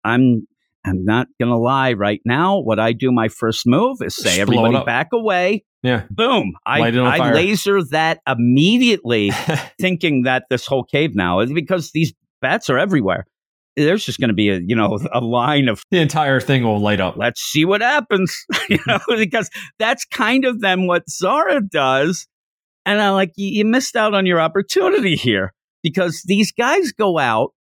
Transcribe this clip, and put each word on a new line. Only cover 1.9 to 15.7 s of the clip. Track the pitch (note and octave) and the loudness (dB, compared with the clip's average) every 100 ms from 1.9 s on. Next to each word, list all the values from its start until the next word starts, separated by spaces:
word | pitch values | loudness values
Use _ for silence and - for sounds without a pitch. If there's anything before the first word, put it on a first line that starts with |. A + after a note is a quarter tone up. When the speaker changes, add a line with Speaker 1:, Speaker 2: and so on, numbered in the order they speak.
Speaker 1:
right | G#2+ G2+ G#2+ | 0 -2 -2
now. | A2+ C3 F3+ G3 | -2 0 2 0
What | A2 G#2+ | 0 0
I | A2+ | 0
do, | A#2 C3 | 0 0
my | B2 A2 | 2 0
first | - A2+ A2 B2 | -2 -4 0 0
move | C3+ B3 B3+ | 2 2 -2
is | F2 - | -8 -4
say, | G2+ F2+ | -2 0
Speaker 2:
Just | G2+ | 2
blow | A#2 | 2
it | A2+ | 4
Speaker 1:
"Everybody | B2+ | 2
Speaker 2:
up. | B2+ | 0
Speaker 1:
back | A#2+ E3 | -2 -2
away." | A#3 A3 F3+ F3+ G#3 - _ | -2 0 0 0 -2 -6 _
Speaker 2:
Yeah. | B2+ A#2 - | -2 -2 -2
Speaker 1:
Boom. | G2+ A#3 A#3 G#2 D#2+ - | -2 0 2 -2 -6 -2
I, | C#3+ | 0
Speaker 2:
Light | A#2 A#2+ | 0 2
it | |
on | B2 | 2
Speaker 1:
I | C#3 | 2
Speaker 2:
fire. | A#2+ | 2
Speaker 1:
laser | - G3+ G#3 G3 G3 C#3+ | 2 2 0 0 0 0
that | D3+ D#3+ D#3+ C3 | 0 0 -2 -2
immediately, | A#2+ A#2+ C3 E3+ A#3+ A#3+ G3+ A#2 A2+ G2+ | 0 2 4 4 2 2 0 0 0 2
Speaker 2:
<laughs> | B2+ - D3+ - - | 0 -2 -4 -6 -4
Speaker 1:
thinking | F#3 E3+ E3+ C3+ | -2 0 0 0
that | B2+ B2+ - | 0 -2 -2
this | B2+ - | -4 -2
whole | C3+ | -4
cave | A#2+ C#3+ D#3 | -2 -2 0
now | G#2 F2 F2+ | 0 0 0
is | A#2+ | 0
because | D#3 - F#3 - | -4 -4 -4 -4
these | D3+ D#3+ - _ _ | -2 -2 -4 _ _
bats | C3 G#3 - | -4 -2 0
are | C3 | 0
everywhere. | F#3+ D#3 F#2+ F#2 - _ _ _ _ - | 2 0 0 -2 -6 _ _ _ _ -2
There's | D3 G#3 | 0 0
just | - - | -4 -2
gonna | B2+ | 0
be | G2+ G#2 | 2 2
a, | F#2+ | 0
you | F2 | 0
know, | A2+ G#2 G#2 - | 0 0 -2 -4
a | A#2+ | -4
line | A2+ A#2+ B2+ D3 | -2 0 2 2
of | B2+ | 2